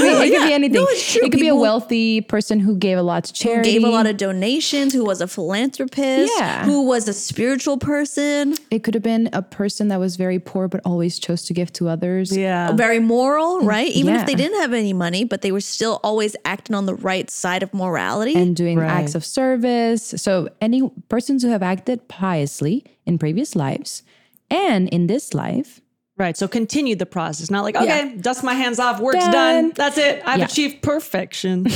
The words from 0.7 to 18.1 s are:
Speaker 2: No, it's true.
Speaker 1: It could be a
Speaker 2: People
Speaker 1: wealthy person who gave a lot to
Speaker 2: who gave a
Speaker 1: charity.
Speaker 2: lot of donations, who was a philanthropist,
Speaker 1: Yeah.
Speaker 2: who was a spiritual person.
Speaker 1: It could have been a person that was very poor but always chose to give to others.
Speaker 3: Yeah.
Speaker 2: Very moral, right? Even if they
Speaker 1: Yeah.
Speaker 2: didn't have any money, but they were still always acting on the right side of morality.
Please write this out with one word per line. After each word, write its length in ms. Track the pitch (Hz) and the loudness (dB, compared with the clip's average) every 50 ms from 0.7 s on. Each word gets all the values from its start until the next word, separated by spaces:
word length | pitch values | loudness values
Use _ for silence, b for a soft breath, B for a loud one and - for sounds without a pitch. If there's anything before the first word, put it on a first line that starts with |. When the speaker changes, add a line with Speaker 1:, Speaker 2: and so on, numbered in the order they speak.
| - | 4
Speaker 2:
No, 120 | 494 539 | 4 4
it's 260 | 554 494 359 - - - | 2 2 0 -2 0 2
true. 80 | 453 254 | 2 2
Speaker 1:
It 60 | 277 | 4
could 100 | 240 262 | 4 4
be 60 | 320 311 | 4 4
a 40 | |
Speaker 2:
People 80 | 285 240 | 4 4
Speaker 1:
wealthy 580 | 226 214 220 233 226 - 240 226 226 226 220 220 | 4 4 2 0 0 0 0 0 2 2 0 0
person 400 | 214 - - 208 208 - 214 214 | 0 -2 -2 -2 0 0 0 2
who 160 | 190 214 208 | 2 2 2
gave 220 | 185 - 190 185 185 | 2 2 0 2 2
a 40 | |
lot 220 | 175 175 170 170 - | 0 0 0 -2 -4
to 80 | - - - - 233 | -6 -8 -4 -2 0
Speaker 2:
who 140 | 233 233 | 2 4
gave 0 | |
a 0 | |
Speaker 1:
charity. 160 | 226 214 202 226 | 4 4 4 4
Speaker 2:
lot 260 | 233 233 226 226 220 | 4 4 4 4 4
of 120 | 214 208 202 | 2 2 0
donations, 760 | 202 196 190 185 190 226 269 320 - - 294 285 277 277 | -2 -2 -2 -2 0 0 0 0 -2 -2 0 0 0 2
who 100 | 262 254 | 2 0
was 200 | 226 202 190 185 | 0 0 0 -2
a 40 | 175 | -4
philanthropist, 1040 | 180 - 214 165 170 196 208 254 269 - - 269 262 - 277 277 262 262 277 359 440 466 392 | -6 -4 -6 -4 -2 -2 0 -2 -2 -2 -4 -8 -6 -4 -2 -2 0 2 2 2 2 2 0
Speaker 1:
Yeah. 240 | 208 - 76 - 180 | 0 -2 -2 0 0
Speaker 2:
who 160 | 269 285 285 269 | 2 2 2 2
was 220 | 254 247 233 214 214 | 2 2 0 0 -2
a 60 | 196 | -6
spiritual 640 | - - - - - 226 254 277 254 - 302 277 254 | -6 -8 -8 -4 -2 0 0 0 0 0 -2 -2 -2
person. 760 | - 285 294 285 294 277 - 285 285 294 285 294 285 285 311 - - - | -2 -2 0 0 -2 -2 -2 -2 -2 0 0 0 0 0 -2 -4 -4 -4
Speaker 1:
It 140 | 220 220 220 | -4 -2 -2
could 80 | 233 | -2
have 100 | 220 226 | -2 0
been 280 | 202 226 226 226 226 - | 0 0 0 2 0 0
a 80 | - 196 | -2 -4
person 480 | 190 - - - 202 202 - - 214 208 | -6 -6 -6 -4 -4 -4 -2 -2 -2 0
that 100 | 196 185 | 0 0
was 180 | 185 190 175 | 0 -2 -2
very 220 | 180 185 185 185 185 | -2 -2 0 0 -2
poor 300 | 180 - - 190 185 180 | -4 -4 -4 -2 -2 -2
but 140 | 190 190 - | -4 -4 -2
always 340 | 180 175 175 170 180 - - | -2 -2 0 0 -2 -2 -6
chose 260 | - - 170 170 - | -6 -4 -4 -4 -4
to 100 | - 165 | -4 -4
give 180 | 175 175 170 | -4 -4 -4
to 160 | - - 180 165 | -4 -4 -2 -2
others. 480 | 165 156 180 180 185 185 190 185 190 | -2 -2 -2 -2 0 -2 -2 0 0
Speaker 3:
Yeah. 360 | 190 190 190 180 175 175 175 | 0 0 0 0 0 0 0
Speaker 2:
Very 260 | 214 220 233 226 233 233 | 2 2 2 2 2 2
moral, 640 | 226 226 233 247 262 269 294 311 320 339 359 370 | 2 2 2 2 2 2 2 2 2 0 0 2
right? 260 | 269 208 214 220 269 349 | 2 2 2 0 0 0
Even 220 | - - - 277 311 | 0 2 2 2 2
if 120 | 240 190 | 2 2
they 60 | - | 0
Speaker 1:
Yeah. 40 | 269 - 277 | 0 0 0
Speaker 2:
didn't 160 | 339 427 403 | 0 0 -2
have 140 | 330 247 247 | 0 0 0
any 180 | 233 214 202 | 0 0 0
money, 320 | 190 180 175 170 175 190 240 | 0 0 -2 -2 -2 -2 -2
but 160 | 226 202 196 | -2 -4 -4
they 100 | - 196 | -2 -2
were 120 | 190 202 | -2 -2
still 360 | 196 - - - 226 226 214 - - | -4 -6 -4 -2 -2 -2 -2 -2 -2
always 320 | 208 214 220 214 214 208 - - | -2 0 0 -2 -2 -4 -6 -6
acting 300 | 160 190 196 - - 220 | -6 -6 -6 -6 -4 -4
on 80 | 202 196 | -2 -2
the 100 | 190 185 | -2 -4
right 360 | - - 190 185 190 - - | -4 -2 -2 -2 -2 -4 -6
side 320 | - - - 180 180 185 | -8 -6 -4 -2 -2 -2
of 100 | 196 190 | -4 -4
morality. 600 | - 196 185 185 165 127 90 92 | -4 -4 -4 -2 -2 -2 -2 -2